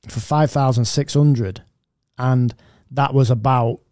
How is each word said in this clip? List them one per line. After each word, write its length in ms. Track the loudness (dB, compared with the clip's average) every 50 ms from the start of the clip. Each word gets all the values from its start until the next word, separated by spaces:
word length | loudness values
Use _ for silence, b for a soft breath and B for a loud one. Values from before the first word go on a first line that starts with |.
| _ -12
for 140 | -12 -10
five 280 | -6 -4 0 0 0 0
thousand 360 | 0 0 0 2 2 0 0
six 280 | 0 -2 -4 -4 -2 0
hundred, 480 | 2 4 4 4 2 -2 -6 -8 -12 -18 _ _ _ _ _ _ _ _ _ _ -4
and 380 | -2 0 0 2 0 -2 -4 b b b b b b b
that 220 | -2 -2 -2 0 2
was 160 | 2 2 2
about, 520 | 2 0 0 0 2 2 0 0 -2 -6 _ _